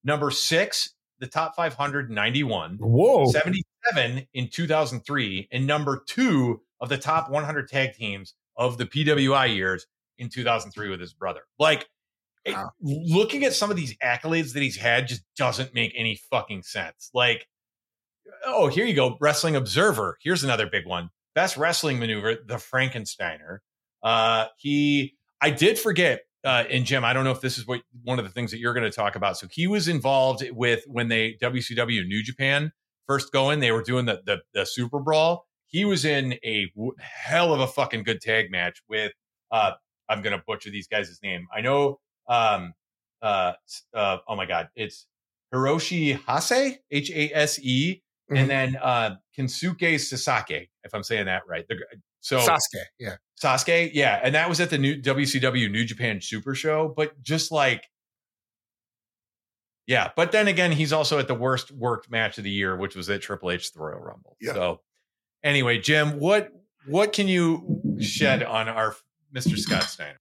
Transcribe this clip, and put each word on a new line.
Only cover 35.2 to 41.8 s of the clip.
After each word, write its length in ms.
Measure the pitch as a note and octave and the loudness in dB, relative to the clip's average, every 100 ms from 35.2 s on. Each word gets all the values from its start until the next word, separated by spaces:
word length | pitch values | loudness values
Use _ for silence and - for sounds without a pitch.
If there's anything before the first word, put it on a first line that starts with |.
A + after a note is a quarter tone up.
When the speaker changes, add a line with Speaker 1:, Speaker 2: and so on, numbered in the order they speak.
| D#3+ F3 _ _ _ | 4 0 _ _ _
Speaker 1:
He 180 | E3+ | -2
was 200 | G3+ F#3 | 2 2
in 300 | D3+ C#3+ C3 B2 | 2 0 0 -4
a 260 | A#2 G#2+ F#2+ | -4 -2 -4
w-, 200 | G#2 A#2+ - | -6 -8 -8
hell 540 | - - A#2+ D#3+ F3 | -18 -14 -2 2 4
of 80 | D3 | 2
a 60 | B2+ | 0
fucking 360 | - C3 A2+ | 0 -2 -2
good 160 | G#2+ A2 | -4 -4
tag 300 | A#2 A2 F#2+ | 0 0 0
match 320 | F2+ F2 - _ | -2 -4 -6 _
with, 240 | G#2+ G#2+ - _ _ _ | -4 -4 -8 _ _ _
uh, 200 | A2+ G2+ - _ _ - | 0 0 -2 _ _ -6
I'm 140 | G#2+ | -4
gonna 200 | G#2 G2 F#2+ | -2 -4 -6
butcher 240 | G#2 G#2+ | -10 -8
these 180 | G2+ F2+ | -12 -4
guys' 300 | G#2+ G2 F2 | -4 -4 -10
name. 240 | G2 F2 F2 | -10 -10 -8
I 60 | A2 | -4
know, 400 | A#2+ C#3+ | 0 2